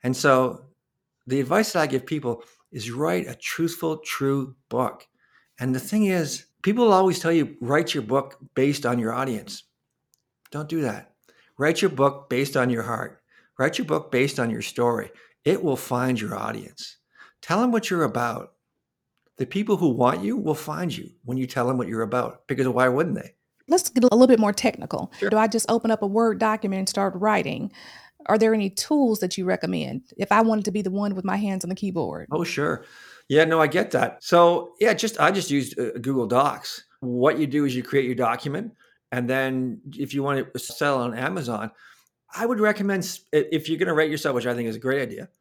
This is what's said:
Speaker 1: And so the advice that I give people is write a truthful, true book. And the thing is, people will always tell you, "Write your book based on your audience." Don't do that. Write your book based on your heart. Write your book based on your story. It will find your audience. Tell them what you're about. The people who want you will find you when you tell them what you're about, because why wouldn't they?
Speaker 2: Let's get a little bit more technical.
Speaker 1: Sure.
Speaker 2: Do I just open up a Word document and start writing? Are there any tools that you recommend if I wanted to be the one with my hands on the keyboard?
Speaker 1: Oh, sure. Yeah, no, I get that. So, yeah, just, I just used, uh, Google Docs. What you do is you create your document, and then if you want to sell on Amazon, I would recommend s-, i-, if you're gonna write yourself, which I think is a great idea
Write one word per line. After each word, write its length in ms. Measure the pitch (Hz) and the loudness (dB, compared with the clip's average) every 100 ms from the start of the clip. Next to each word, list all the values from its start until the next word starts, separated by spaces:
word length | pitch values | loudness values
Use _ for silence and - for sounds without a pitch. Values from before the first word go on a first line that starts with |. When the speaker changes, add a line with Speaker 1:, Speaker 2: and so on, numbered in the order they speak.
Speaker 1:
And 120 | 127 131 | -4 0
so 520 | 147 131 127 123 - _ _ _ _ _ - | 4 4 4 -2 -16 _ _ _ _ _ -4
the 160 | 135 | -2
advice 320 | 139 185 214 | 2 0 2
that 80 | 175 | 0
I 60 | 151 | 0
give 180 | 131 127 | 0 -2
people 380 | 156 123 117 - _ _ | -6 -4 -6 -10 _ _
is 220 | 143 110 | -12 -10
write 340 | 120 156 180 - | -4 -2 -2 -4
a 60 | |
truthful, 640 | - - - 165 165 160 156 | -10 -10 -4 -4 -2 -4 -4
true 540 | - - 139 139 135 127 _ | -8 -4 0 0 -4 -12 _
book. 400 | 117 123 - - _ _ _ _ - | -2 -2 -4 -20 _ _ _ _ -6
And 160 | 127 | -2
the 60 | 127 | -2
thing 260 | 123 214 208 | -2 0 2
is, 400 | 185 151 - - _ | 2 -2 -6 -14 _
people 200 | - 220 | -2 2
will 80 | 233 | 6
always 260 | 190 190 175 | 6 4 2
tell 140 | 165 | 2
you, 240 | 170 131 - | 2 2 -4
"Write 320 | 120 147 165 | 0 0 0
your 100 | 151 | -4
book 340 | 107 131 135 - - - | 0 -2 -2 -12 -8 0
based 300 | 135 143 123 | 0 2 -2
on 140 | 123 | 0
your 140 | 113 | -2
audience." 500 | 117 135 110 - - _ _ _ _ _ _ _ _ _ | -2 -4 -6 -10 -16 _ _ _ _ _ _ _ _ _
Don't 160 | 147 151 | -10 -6
do 140 | 160 | -2
that. 320 | 135 101 - _ _ _ _ - | -2 -4 -12 _ _ _ _ 0
Write 240 | 147 160 | 2 2
your 80 | 185 | 0
book 400 | 139 139 139 - | 4 2 2 -4
based 280 | 123 139 135 | -2 0 2
on 120 | 123 | 2
your 140 | 117 | 0
heart. 380 | 110 113 - - _ _ _ _ | -2 -6 -6 -12 _ _ _ _
Write 200 | 135 160 | -2 0
your 100 | 185 | -2
book 240 | 156 - | -2 0
based 260 | 123 139 139 | 0 0 0
on 120 | 117 | -2
your 120 | 113 | -4
story. 500 | 107 - 120 117 104 - _ _ - | -6 0 0 0 -6 -14 _ _ -2
It 180 | 190 | 0
will 140 | 180 131 | 0 -2
find 420 | - 123 127 120 | -2 -2 0 0
your 160 | 107 101 | -2 -6
audience. 600 | 110 110 - - - - _ _ - _ | -6 -8 -12 -16 -18 -20 _ _ -20 _
Tell 200 | - 180 | -2 2
them 100 | 247 | 2
what 180 | 226 214 | 2 0
you're 140 | 180 | 0
about. 500 | 147 117 120 107 - _ _ _ _ _ _ _ _ _ | 0 0 -2 -4 -10 _ _ _ _ _ _ _ _ _
The 80 | 131 | -4
people 320 | 196 214 196 | -2 0 2
who 100 | 165 | 2
want 340 | 113 120 165 | 4 4 2
you 140 | 202 240 | -2 -2
will 180 | 160 | -2
find 420 | 151 - 151 175 - | -4 -4 -6 -6 -6
you 160 | - _ | -12 _
when 140 | 120 127 | -8 -6
you 100 | 127 | -4
tell 200 | - 123 | -2 0
them 100 | 131 | 0
what 100 | 98 | -2
you're 140 | 110 | -4
about, 460 | 107 123 117 - - | -2 -2 -4 -8 -8
because 200 | 131 127 | -2 0
why 220 | 120 127 | 4 2
wouldn't 260 | 127 170 - | 2 0 -2
they? 200 | - _ _ _ - | -8 _ _ _ 0
Speaker 2:
Let's 200 | 349 - | 0 2
get 140 | - | 4
a 40 | 247 | 6
little 200 | 220 254 | 8 8
bit 120 | 233 | 8
more 140 | 214 | 4
technical. 600 | 202 247 - - - - - | 2 -2 -2 -8 -8 -8 -4
Speaker 1:
Sure. 100 | - | 0
Speaker 2:
Do 80 | 220 | 2
I 100 | 220 | 2
just 240 | 226 - | 0 0
open 180 | 233 226 | 0 0
up 120 | 220 | -2
a 60 | 202 | 0
Word 300 | 208 226 202 | 0 0 0
document 420 | 220 220 208 190 | 0 -2 -2 -4
and 100 | 190 | -4
start 260 | - 196 185 | -2 -2 0
writing? 560 | 208 208 175 - 202 - - - - _ - | 0 0 -2 -6 -8 -12 -20 -20 -20 _ 0
Are 120 | 214 | 2
there 160 | 220 | 4
any 160 | 220 196 | 2 0
tools 500 | - - 302 262 214 | -4 0 4 4 2
that 180 | 185 190 | -2 -2
you 80 | 185 | -2
recommend 560 | 185 - 180 143 247 - - | -2 -2 -4 -4 -8 -10 -8
if 160 | 196 | 2
I 80 | 208 | 4
wanted 240 | 226 220 202 | 4 2 -2
to 60 | |
be 100 | 196 | -4
the 100 | 190 | -4
one 240 | 190 202 190 | -2 -4 -4
with 80 | |
my 140 | 190 196 | -4 -2
hands 260 | 208 190 | -2 -4
on 60 | 180 | -6
the 60 | 190 | -6
keyboard? 520 | 196 180 113 78 - | -4 -4 -4 -6 -6
Speaker 1:
Oh, 140 | 156 | -4
sure. 400 | 170 - 147 - - - - - _ | -2 -2 -2 -2 -8 -20 -20 -20 _
Yeah, 160 | 143 160 | 4 4
no, 160 | 160 | 4
I 60 | 151 | 2
get 240 | 165 208 | 2 0
that. 300 | 127 120 - | 0 0 -4
So, 520 | - 170 170 175 - - | 2 6 8 6 -2 0
yeah, 120 | 226 | 2
just, 240 | 208 226 220 | 2 -2 2
I 120 | 151 | 2
just 180 | 196 - | 2 0
used, 300 | 143 127 - | -2 -2 -4
uh, 120 | 117 - | -6 -4
Google 260 | 120 135 113 | -4 -2 2
Docs. 560 | 120 139 110 - - - _ | 2 2 0 -10 -14 -18 _
What 400 | 123 123 131 139 | -6 2 2 2
you 80 | 147 | 0
do 160 | 143 | 0
is 100 | 143 | 0
you 100 | 123 | -2
create 220 | 123 139 127 | -2 0 0
your 100 | 120 | 0
document, 580 | 120 123 143 143 233 - _ _ _ | 0 0 -4 -6 -8 -14 _ _ _
and 160 | 123 123 | -4 -2
then 500 | 131 135 131 127 113 143 151 | 0 0 -2 -4 -6 -14 -10
if 160 | 139 | -6
you 100 | 135 | -4
want 280 | 139 139 127 | -2 -2 -4
to 80 | 123 | -8
sell 420 | - - 147 135 | -10 -4 0 0
on 120 | 120 | -2
Amazon, 580 | 117 131 185 123 110 107 _ - - _ _ _ - | -4 -4 -4 -6 -6 -8 _ -20 -20 _ _ _ -6
I 100 | 233 | -2
would 140 | 240 | 2
recommend 440 | 214 202 202 196 | 2 2 0 -2
s-, 180 | - - _ | -4 -10 _
i-, 120 | 151 - | 0 2
if 180 | 160 156 | -2 -2
you're 100 | 160 | -2
gonna 140 | 185 | 0
write 180 | 156 156 | 2 2
yourself, 240 | 147 151 123 | 0 0 0
which 120 | 117 | -2
I 60 | |
think 140 | 120 117 | -2 -4
is 80 | 110 | -4
a 40 | |
great 220 | 127 139 | -2 -2
idea 280 | 123 98 - _ | -2 -8 -14 _